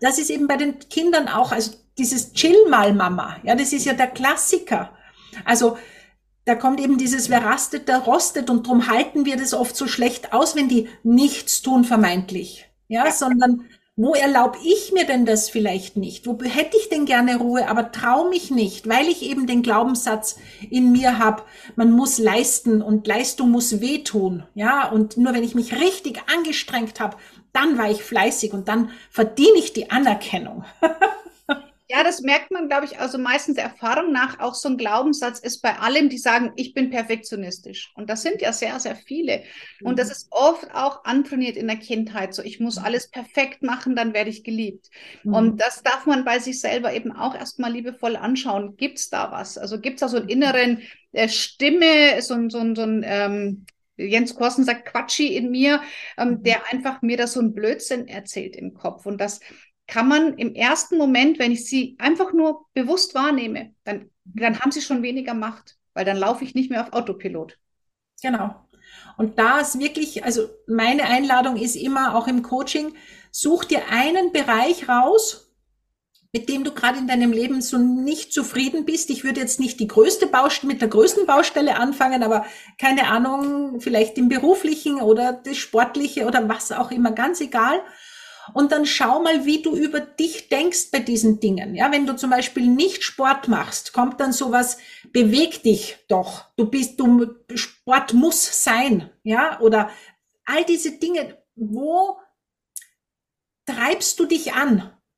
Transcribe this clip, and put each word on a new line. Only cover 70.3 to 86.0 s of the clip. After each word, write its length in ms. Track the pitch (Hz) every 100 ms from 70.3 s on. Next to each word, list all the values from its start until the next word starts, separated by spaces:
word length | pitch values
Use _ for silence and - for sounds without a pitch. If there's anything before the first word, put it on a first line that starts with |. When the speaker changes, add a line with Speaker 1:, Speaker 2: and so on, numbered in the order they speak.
| 233 220 - -
Speaker 1:
meine 380 | 226 226 294
Einladung 520 | 262 247 277 254 262 226
ist 200 | 240 -
immer 400 | 262 269 262 233
auch 100 | 247
im 160 | 247
Coaching, 520 | 240 254 269 302 302 311 - - _
such 340 | - 294 349
dir 240 | - 311 -
einen 420 | 233 277 370 359
Bereich 560 | 302 269 226 277 349 -
raus, 600 | 247 254 440 - - _ _ _ _ _ _ _ _ _
mit 160 | 226 233
dem 160 | 277
du 80 | 285
gerade 260 | - 240 262
in 80 | 254
deinem 260 | 247 240
Leben 280 | 220 247 262
so 160 | 233 247
nicht 540 | 247 254 269 311 -
zufrieden 520 | - 254 247 269 320
bist. 260 | 311 320 -
Ich 120 | 262
würde 180 | 269 262
jetzt 200 | 247 -
nicht 180 | 262 -
die 80 | 214
größte 400 | 220 277 - -
Baust-, 380 | 254 277 -
mit 160 | 269 254
der 80 | 220
größten 380 | 214 - 415 349
Baustelle 500 | 285 - 294 285 240
anfangen, 460 | 254 277 262 254
aber 220 | 220 214 - - - -
keine 300 | 269 269 -
Ahnung, 720 | 226 262 277 285 285 285 240
vielleicht 380 | 254 220 220 269
im 100 | 247
beruflichen 720 | 254 285 381 311 302 302 277
oder 320 | 220 220 247 247
das 140 | 277 277
sportliche 680 | - 220 240 285